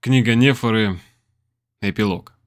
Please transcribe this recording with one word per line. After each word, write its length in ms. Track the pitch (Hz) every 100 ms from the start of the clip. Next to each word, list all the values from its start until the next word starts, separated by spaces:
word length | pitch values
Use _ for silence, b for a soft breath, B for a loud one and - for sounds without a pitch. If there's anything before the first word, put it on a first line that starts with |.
книга 340 | - 131 117 117
Нефоры, 640 | 131 131 117 110 107 90 b b _ _ _ _ _ _
эпилог. 560 | 101 95 104 87 - _